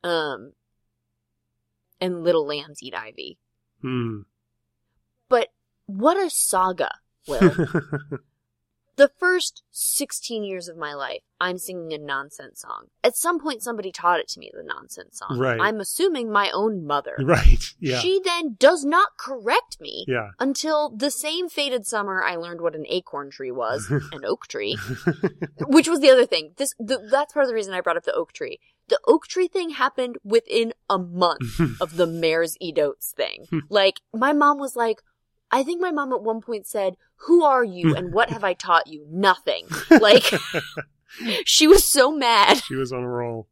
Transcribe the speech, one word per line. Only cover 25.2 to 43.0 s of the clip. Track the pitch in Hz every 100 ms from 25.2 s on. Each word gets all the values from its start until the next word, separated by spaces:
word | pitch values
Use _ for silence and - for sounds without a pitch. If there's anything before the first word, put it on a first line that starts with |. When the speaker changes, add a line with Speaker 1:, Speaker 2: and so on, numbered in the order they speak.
| - - 165 -
Speaker 1:
which | 160 285 311
was | 330
the | 277
other | 254 240
thing. | 165 151 _
This, | 277 -
the, | 214 254 214
that's | 269 294
part | 294 269
of |
the | 226
reason | 196
I | 185
brought | 175 170
up |
the | -
oak | - 170
tree. | - 143 - _ _ _
The | 523 -
oak | 320 -
tree | - 359
thing | 392 330
happened | 285 269 - 247 240
within | 202 226 - 240 226 - _
a | 196
month | 180 175 180 151 120 -
Speaker 2:
<laughs> | 165 -
Speaker 1:
of | 180 165
the | 170
Mares | 165 165 165 165 -
Edotes | 180 151 147 - - -
thing. | 101 50 -
Speaker 2:
Hmm. | 160 147
Speaker 1:
Like, | 202 196 - _
my | 226 262
mom | 294 285 285
was | 269 -
like, | 226 220 _ _ _ _ _
I | 254
think | 269 349
my | 359
mom | 302 277
at | 247
one | 214 226
point | - 220 -
said, | 214 190 185 _ _ -
"Who | 339
are | 302 262
you | 233 180 165 147
and | -
what | 196 233
have | 226
I | 202
taught | 180 185 165 -
you? | 156 147
Nothing." | 165 196 185 - 90 - 165
Speaker 2:
<laughs> | -
Speaker 1:
Like, | 311 214 240 - 160 - 160 - - - _ _ - 233 196 -
she | - 311
was | 381 -
so | 277 254
mad. | 311 247 226 202 277 -
Speaker 2:
She | 131
was | 127
on | 127